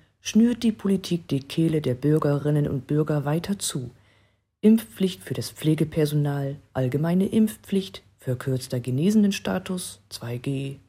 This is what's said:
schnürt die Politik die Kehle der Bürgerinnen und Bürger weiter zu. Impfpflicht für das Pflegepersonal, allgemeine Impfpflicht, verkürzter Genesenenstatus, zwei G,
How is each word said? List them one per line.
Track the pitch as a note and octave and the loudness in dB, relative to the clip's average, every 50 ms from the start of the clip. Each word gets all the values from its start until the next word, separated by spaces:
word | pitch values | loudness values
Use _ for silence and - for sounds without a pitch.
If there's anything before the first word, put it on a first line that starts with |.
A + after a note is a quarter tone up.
| _ _ _ _ | _ _ _ _
schnürt | - - - G#3+ A#3 A#3+ A#3+ - | -6 0 4 4 4 4 2 0
die | - A3+ | 0 -2
Politik | G#3+ - - G3 G3 F#3 F#3+ - F3 E3+ - - | -2 0 0 0 0 0 0 -2 -4 -4 -4 -2
die | D3 C3+ | -4 -4
Kehle | - - - E3 D#3+ E3 D#3 D3+ | -4 -4 -2 0 0 2 2 0
der | D3 C3 B2 | 0 -2 -2
Bürgerinnen | B2+ - D3 D3+ D#3 - D3 C#3+ C#3+ C#3+ D3 D3+ D3 D3 | 0 2 2 2 4 4 2 0 0 0 0 2 2 2
und | - - C3+ - | 0 -2 -4 -4
Bürger | - D3+ D3+ D#3 D#3 D3+ D3 C3+ | -2 0 0 0 0 0 -2 -2
weiter | C#3+ D3+ E3+ E3+ - G3+ G3 | -2 -2 -2 -2 -4 -6 -4
zu. | - - - C#3+ B2 A#2+ - _ _ _ _ _ _ _ _ _ _ _ _ _ | -6 -6 -6 -6 -8 -10 -14 _ _ _ _ _ _ _ _ _ _ _ _ _
Impfpflicht | - G#3+ A3+ A3+ - - - - F#3+ F#3 F3+ - | 6 6 6 6 2 -2 -4 -2 -2 -2 -2 -4
für | - - C3 | -8 -8 -6
das | B2+ A#2+ - | -6 -6 -8
Pflegepersonal, | - - - D#3 D#3 D3+ D#3+ D#3 - D#3+ D3+ D3 D3 D3+ D3 C#3+ C#3+ C#3+ C#3 C#3 C#3 D3 - _ | -8 -4 0 2 2 2 0 0 0 0 0 2 2 0 0 0 -2 -2 -4 -6 -6 -8 -12 _
allgemeine | - C3 C3 B2+ C3 C#3+ D#3 E3 F3 F#3 F#3+ | -4 -2 -2 0 0 0 0 2 2 2 2
Impfpflicht, | - - A3 A3 G#3+ - - - - G3 G3 F#3+ - - - _ _ _ _ | 2 2 2 2 2 0 -6 -8 -4 -2 -2 -2 -4 -10 -18 _ _ _ _
verkürzter | - C3+ B2+ B2 - C3+ C3 B2+ B2+ - C3 B2 | -6 -4 -4 -4 -2 -2 -2 -2 -4 -4 -6 -6
Genesenenstatus, | A#2+ B2+ B2 C3+ D#3+ G3+ G#3+ A3 G3+ G3 G3 - - - - F#3 F#3 - F#3 F3+ - - - - _ - | -4 -2 -2 0 2 4 4 4 4 4 2 -2 -4 -4 -4 -4 -4 -6 -8 -8 -8 -10 -14 -18 _ -18
zwei | - - - A#2+ A#2+ A#2+ | -14 -10 -8 -8 -8 -6
G, | - C#3+ C#3 C3+ C#3 C3+ C3+ - _ | -4 -4 -4 -4 -6 -8 -10 -12 _